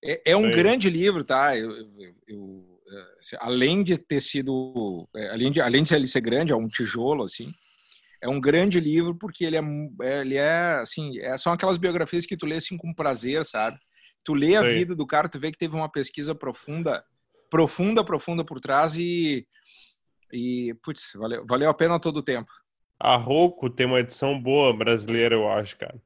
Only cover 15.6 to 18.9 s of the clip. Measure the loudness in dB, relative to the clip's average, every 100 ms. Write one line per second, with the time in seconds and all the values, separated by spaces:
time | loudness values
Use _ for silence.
15.6 | -6 -4 -4 -4 -6 -6 -8 -6 -8 -10
16.6 | -10 -6 -4 -4 _ _ _ _ _ 2
17.6 | 4 2 2 2 2 -4 -4 -6 -6 -10
18.6 | -2 2 2